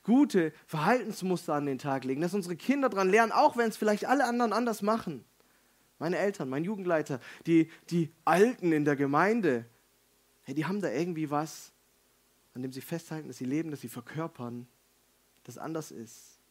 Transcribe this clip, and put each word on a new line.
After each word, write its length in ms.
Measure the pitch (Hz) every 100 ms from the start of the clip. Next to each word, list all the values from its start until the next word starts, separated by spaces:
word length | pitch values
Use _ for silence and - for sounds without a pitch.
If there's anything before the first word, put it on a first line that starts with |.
gute 500 | - 262 285 190 160 - -
Verhaltensmuster 880 | 156 175 254 214 - 185 175 -
an 120 | 147 143
den 120 | 127
Tag 260 | 143 135
legen, 160 | 131 135
dass 140 | 175
unsere 220 | 202 175 165
Kinder 320 | - 285 262
dran 200 | 196 185
lernen, 240 | 220 220
auch 240 | 240 294 240
wenn 120 | 226
es 80 | -
vielleicht 280 | 214 208
alle 200 | - 277
anderen 280 | 240 240 233
anders 300 | 208 240 208
machen. 420 | 202 226 180 127 - _ _ _ _ _ _ -
Meine 200 | 156 165
Eltern, 320 | 202 196 131
mein 140 | 135
Jugendleiter, 560 | 175 208 180 160 147 131 - - 165
die, 240 | 165 160 - -
die 240 | 170 151 _
Alten 480 | - 175 233 240 175
in 120 | 151
der 120 | 147 139
Gemeinde, 680 | 139 147 196 233 170 117 117 _ _ _ _ _ _ _
hey, 120 | -
die 120 | 147 151
haben 160 | 202
da 80 | 165
irgendwie 400 | 123 175 160 147
was, 420 | 147 156 - - _ _ _ _ _ _ _ _
an 100 | 123
dem 100 | 131
sie 100 | 131
festhalten, 460 | - 165 - 156 135
dass 100 | 123
sie 80 | 127
leben, 240 | 151 160
dass 100 | 143
sie 80 | 117
verkörpern, 760 | 123 - 151 165 - 120 120 120 _ _ _ _ _ _ _
das 120 | - 123
anders 340 | 165 160 147
ist. 480 | - 110 - - _ _